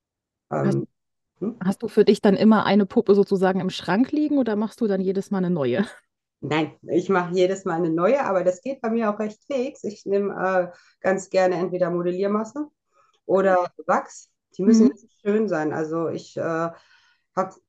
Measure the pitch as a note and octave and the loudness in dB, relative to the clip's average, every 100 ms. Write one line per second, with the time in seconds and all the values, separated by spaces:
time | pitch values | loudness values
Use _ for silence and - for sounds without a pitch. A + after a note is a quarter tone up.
0 | _ _ _ _ - D3 C#3 C#3 - _ | _ _ _ _ -10 -4 -2 -2 -6 _
1 | _ _ _ - G3+ - F#3 - A3 - | _ _ _ -12 -10 -6 -6 -4 -2 2
2 | G3+ G#3+ G#3+ F#3+ A3 G#3+ - G3+ F#3+ A#3 | 4 4 4 4 6 4 4 2 2 0
3 | - G3+ G3 G3 F#3 F#3+ F#3 - - F#3+ | 4 4 4 2 2 0 -4 -6 -2 0
4 | - D4+ D4+ C#4+ A#3 G#3 G#3+ - A3 F#3+ | 0 0 0 0 0 -2 -4 -2 -2 -2
5 | F#3+ G3 - G3 F3+ F3 B2+ B2+ G3+ - | -2 -4 -2 -2 0 0 0 0 -2 -6
6 | _ _ _ _ C3+ D3+ D3 - - D#3+ | _ _ _ _ -4 -2 -2 -8 -4 -2
7 | F3+ F#3+ E3+ F#3 F3+ F#3+ F#3+ E3 E3+ E3 | 0 0 0 0 0 0 -4 -2 -2 0
8 | F#3 C#4 A#3+ F#3+ F3+ F3+ C4 C4+ A3+ A3+ | 2 2 0 0 0 -2 -6 -8 -4 -2
9 | G#3+ G#3 G#3+ - - C4+ B3+ - G3+ G#3 | -2 -4 -6 -10 -8 -6 -6 -8 -12 -10
10 | - G3 G3+ - F#3 F#3 F3+ - _ _ | -4 -2 -2 -4 -2 0 -2 -6 _ _
11 | - F#3+ F#3+ F#3+ F#3 F3 F3+ F3+ F3 F3 | -2 -2 -2 0 2 0 -2 -2 -2 -2
12 | F3 F3+ G3 G#3+ A3 C#4+ D4+ _ _ _ | -4 -2 -2 -2 -4 -8 -10 _ _ _
13 | _ _ - F#3 F#3+ F3+ - - - B3 | _ _ -2 2 4 2 0 -6 -2 -2
14 | - - - _ _ - G3 A3+ A3+ - | -2 -14 -20 _ _ -2 4 6 6 2
15 | - _ G#3 G#3+ G#3+ E3 D3+ D3+ D#3 E3 | -14 _ -2 0 0 -2 -4 -4 -4 -4
16 | D#3+ E3+ - - D#3+ E3 E3 - _ _ | -4 -6 -10 -8 -4 -4 -4 -8 _ _
17 | _ _ _ - F#3+ - | _ _ _ -4 -4 -6